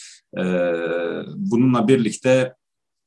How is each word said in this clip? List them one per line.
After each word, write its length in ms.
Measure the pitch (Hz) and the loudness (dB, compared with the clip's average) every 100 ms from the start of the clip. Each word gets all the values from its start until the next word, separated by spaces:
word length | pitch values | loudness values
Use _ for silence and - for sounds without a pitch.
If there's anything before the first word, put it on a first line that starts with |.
| - - _ - | -16 -20 _ -4
E, 40 | 92 90 87 85 82 85 85 82 - - | -2 0 0 -2 -4 -4 -4 -6 -10 -8
bununla 520 | 98 117 131 123 107 | -2 2 4 4 4
birlikte, 680 | 131 107 - 131 131 127 - _ _ _ _ | 2 2 -2 2 2 0 -6 _ _ _ _